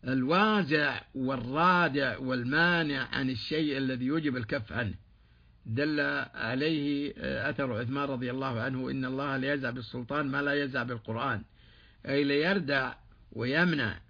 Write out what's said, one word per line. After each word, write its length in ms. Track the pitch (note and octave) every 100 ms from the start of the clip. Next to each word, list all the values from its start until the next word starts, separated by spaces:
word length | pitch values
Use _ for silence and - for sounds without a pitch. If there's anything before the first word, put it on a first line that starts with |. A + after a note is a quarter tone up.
الوازع 960 | B2 C3 B2+ F3 G#3+ G#3+ D#3 D3+ D3 A#2 -
والرادع 1040 | - C3 C3 A#2+ C#3 F3 F3+ E3+ C#3 C3+ G#2+
والمانع 880 | C3 B2+ A#2+ D3 E3+ E3+ D#3+ C#3 B2
عن 180 | - C3
الشيء 480 | B2 - D3+ D#3 C3+
الذي 260 | C3+ B2+
يوجب 320 | B2+ D#3 D3 B2+
الكف 360 | A2 C#3+ G#2+
عنه 220 | G2+ A2+ F2 - - - - - - -
دل 340 | A2+ D3 D3 C#3+ C#3+ C3
عليه، 800 | - A2+ C3 D3+ D#3+ C#3+ C#3+ C#3+ -
آه، 320 | C3+ C3+ C3
أثر 300 | C#3 C3+ A2+
عثمان 280 | A#2+ C#3 C#3+
رضي 220 | C3 B2
الله 300 | B2+ C3+ A#2
عنه: 300 | A#2+ C3 B2+
"إن 140 | C3+
الله 320 | B2+ C3 C#3+ C3+
لا 180 | C3+
يزع 160 | C#3+ C3
بالسلطان 560 | B2 A#2 B2+ A#2+ C#3+ C#3+
ما 160 | C#3
لا 220 | C#3+ C#3+
يزع 180 | C#3+ C3
بالقرآن"، 600 | A#2+ A#2+ - A2+ C3+ G#2+ - - - - - - -
أي 160 | C#3
ليردع 720 | C#3+ C#3+ D#3+ G3 C#3 C#3 B2+ - - - -
ويمنع. 680 | A2+ A#2+ D3 F3 D#3 A#2 F2 -